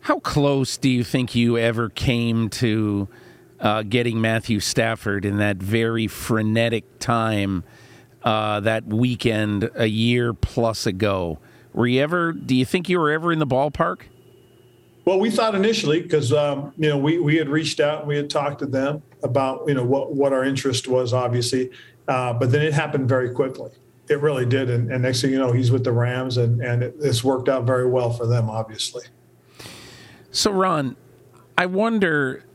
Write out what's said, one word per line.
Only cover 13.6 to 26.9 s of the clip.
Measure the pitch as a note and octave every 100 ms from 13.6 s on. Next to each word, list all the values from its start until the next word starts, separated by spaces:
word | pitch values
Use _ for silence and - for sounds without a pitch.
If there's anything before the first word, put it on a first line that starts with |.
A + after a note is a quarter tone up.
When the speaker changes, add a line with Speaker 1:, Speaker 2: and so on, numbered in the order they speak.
| D3 - E3+ F3+ - - - - - _ _ _ _ _ -
Speaker 2:
Well, | F#3+
we | A3
thought | A#3 A3 G3+
initially, | G#3 G#3+ C#3+ D#3+
'cause, | E3+ D#3 A#2+
um, | D3 D3 C3+ C#3 -
you | D#3
know, | C#3+
we, | C#3+ E3+
we | D3+ D#3+
had | D3
reached | D#3 D3+ -
out | D3 D3+
and | D3+
we | D3
had | D3
talked | D#3 C#3+ C#3+
to | -
them | C3 C3+ D3+ - -
about, | C3+ B2+ C3+ C3 D#3
you |
know, | C3+ B2
what, | C3+ -
what | C#3 C#3
our | C3
interest | C3+ C3+ C3+ A#2+ -
was, | B2+ B2
obviously. | B2+ B2 A#2+ A#2 C3 B2+ - - - -
Uh, | C3 B2+
but | A#2+ C3
then | D3
it | D#3
happened | D3+ D3+ D3 B2
very | C3 B2
quickly. | - C3 B2+ - - _ _ -
It | D3
really | D3 C3+ B2
did. | C3 B2+
And, | A#2+ A#2+
and | C3
next | B2+ C3
thing | C#3
you | C3
know, | B2+
he's | A#2+ B2
with | B2+ A#2
the |
Rams, | A#2 A#2+ B2+ C3 B2
and, | A#2 A#2
and | A#2+ A#2+
it, | B2